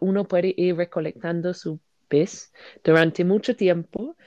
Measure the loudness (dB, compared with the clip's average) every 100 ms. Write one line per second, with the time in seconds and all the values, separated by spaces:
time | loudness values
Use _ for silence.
0 | 0 0 0 0 0 0 0 -2 -4 -4
1 | -6 -6 -6 -4 -4 -6 -8 -10 _ _
2 | -2 0 0 -4 -20 -20 -20 -4 4 4
3 | 4 2 0 0 0 0 0 0 -4 -10
4 | -12 -14